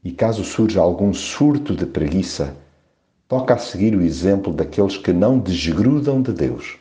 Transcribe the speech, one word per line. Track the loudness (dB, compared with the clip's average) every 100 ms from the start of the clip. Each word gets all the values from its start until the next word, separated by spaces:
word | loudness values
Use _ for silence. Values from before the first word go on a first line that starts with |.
E | -10
caso | -2 -2 -2
surja | -6 0 0 4
algum | 2 2 0
surto | 0 -6 2 2 2 -2 -4
de | -2
preguiça, | -2 0 0 -2 -4 -6 -6 -20 _ _ _ _ _ _
toca | -4 2 0
a |
seguir | 0 0 2 2
o |
exemplo | 2 0 2 2 0
daqueles | -4 -4 0 0 0
que | 0
não | 2 4 2
desgrudam | 0 -2 -2 2 2 2 0 0
de | 0
Deus. | -2 -2 -4 -12 -18